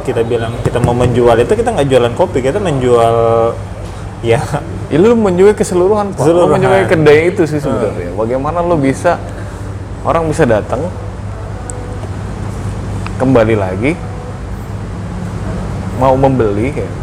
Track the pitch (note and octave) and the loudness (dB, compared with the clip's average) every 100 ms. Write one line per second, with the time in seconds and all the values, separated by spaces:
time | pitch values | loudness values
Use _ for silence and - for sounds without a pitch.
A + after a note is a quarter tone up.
0 | - A#2 A#2 A#2 A2+ A#2+ - A#2+ B2 A#2+ | -4 -2 0 -2 -2 -4 -2 0 0 2
1 | B2 A#2+ A#2+ A#2 A#2+ G#3+ A#3 G#3 C#3+ C3 | 2 4 4 4 4 2 0 0 2 4
2 | A#2+ A#2 F3+ C#3 B2+ G3 G3 C#3 B2+ A#2+ | 2 0 0 0 0 -2 -2 0 2 4
3 | A2+ A#2 A#2 A#2 A#2 - - - - - | 4 4 2 2 2 -2 -10 -10 -10 -10
4 | - - A#2 A2+ - D3 - - - C#3+ | -12 -6 0 0 0 -6 -6 -8 -2 2
5 | G#3 A#3 G#3 F3 G3 G#3 G#3 F3+ F#3 G#3+ | 4 4 2 4 4 4 0 2 2 2
6 | G3+ C3+ C#3+ E3+ E3+ C#3+ F#3 F#3+ F#3 F3 | 0 0 2 4 4 4 4 2 4 4
7 | D3+ D3 E3+ F3+ D#3 D3 D3 C3 G#2+ G#2+ | 6 6 4 0 0 0 -2 -2 -2 -4
8 | F2 F#2 A2+ B2+ C#3+ E3+ E3+ E3+ C3+ C3 | -6 -4 -2 -2 -2 -2 0 2 2 0
9 | F3 E3+ - - - - - - - - | 0 0 -4 -10 -10 -10 -10 -10 -10 -6
10 | - D#3 D#3+ D3+ C#3+ G#2+ G2 A#2 E3+ - | 0 0 0 2 2 2 0 -4 -4 -6
11 | - - - - - - - - - - | -10 -10 -10 -10 -10 -10 -8 -8 -8 -8
12 | - - - - - - - - - - | -8 -8 -8 -8 -8 -8 -8 -8 -8 -6
13 | - - C3 B2+ A2 A2 F#2+ F#2+ B2+ F3 | -6 0 4 4 4 2 0 0 -2 -2
14 | - - - - - - - - - - | -6 -10 -10 -10 -10 -10 -8 -8 -8 -8
15 | - - - - - - - - - - | -8 -8 -6 -6 -6 -6 -6 -6 -6 0
16 | C3 C3 C3+ C3 A2 G2+ B2 D3 F#2+ G2+ | 2 4 4 4 2 2 -2 -2 -6 -8